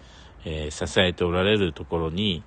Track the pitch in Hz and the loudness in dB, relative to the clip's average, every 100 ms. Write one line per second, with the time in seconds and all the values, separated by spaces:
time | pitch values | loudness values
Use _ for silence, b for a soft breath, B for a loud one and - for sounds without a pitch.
0 | B B B B 82 78 76 - 87 - | B B B B -8 -6 -6 -6 -2 2
1 | 92 85 87 90 95 107 92 - - 85 | 2 2 0 2 2 4 2 -2 -6 -2
2 | 80 85 107 82 | -2 -2 -2 -2